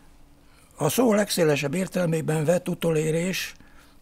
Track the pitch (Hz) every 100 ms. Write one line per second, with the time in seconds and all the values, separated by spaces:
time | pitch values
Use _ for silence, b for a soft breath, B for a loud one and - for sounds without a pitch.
0 | B B B - - - - - 143 -
1 | 247 208 202 - 156 139 143 175 180 185
2 | 170 160 147 160 151 175 180 175 170 156
3 | 156 165 180 175 - - b b b b